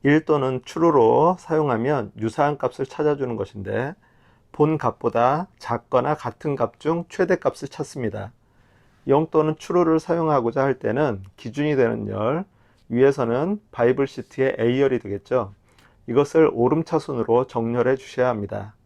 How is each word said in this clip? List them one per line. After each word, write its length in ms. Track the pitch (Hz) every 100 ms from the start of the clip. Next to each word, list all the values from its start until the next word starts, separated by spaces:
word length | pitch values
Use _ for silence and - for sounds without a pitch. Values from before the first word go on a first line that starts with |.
일 220 | 139 151
또는 360 | 156 151 131 127
true로 720 | - - 170 147 113 123 160 180
사용하면 720 | - 160 151 117 123 143 107 -
유사한 400 | 110 131 147 147
값을 280 | 127 - 135
찾아주는 480 | - 151 143 127 110
것인데 580 | 98 101 98 104 135 180 _ _ _ _ _
본 260 | - 147 156
값보다 720 | 123 - 120 117 123 143 196 _
작거나 560 | - 117 _ 127 127
같은 400 | 151 123 - 151 139
값 220 | 113 _
중 260 | 147 170 165
최대값을 600 | - 180 180 139 - -
찾습니다. 640 | - 143 139 117 104 104 _ _ _ _ _ _ _ -
영 200 | 139 160
또는 240 | 156 156 151
true를 440 | - 175 165 160
사용하고자 600 | - 170 160 143 117 127
할 160 | 139 127
때는 440 | 110 120 151 101 95 -
기준이 400 | 120 123 151 135
되는 320 | 117 113 104
열, 360 | 101 110 156 196 _ _ _ _
위에서는 720 | 117 135 139 117 123 165 208 _
바이블 360 | - 120 131 139
시트의 500 | - - - 135 -
A열이 400 | 117 127 139 123
되겠죠. 560 | 98 101 _ 127 98 - _ _ _ _ -
이것을 440 | 123 143 165 156
오름차순으로 960 | - 123 151 160 160 - 127 113 117 131
정렬해 500 | 123 113 120 120 131
주셔야 320 | - - 127
합니다. 460 | 110 101 104 104 _